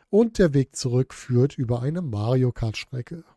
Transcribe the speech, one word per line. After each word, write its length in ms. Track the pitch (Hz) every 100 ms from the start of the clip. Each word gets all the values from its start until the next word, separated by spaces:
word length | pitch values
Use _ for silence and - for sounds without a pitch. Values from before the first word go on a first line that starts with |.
| _
Und 280 | 202 233 220
der 140 | 175
Weg 240 | 139 131 -
zurück 380 | 127 123 135
führt 420 | - - 120 139 -
über 240 | 117 120
eine 220 | 131 170
Mario 500 | 156 104 110 131 127
Kart 240 | - 110 -
Strecke. 480 | - 127 - 170 -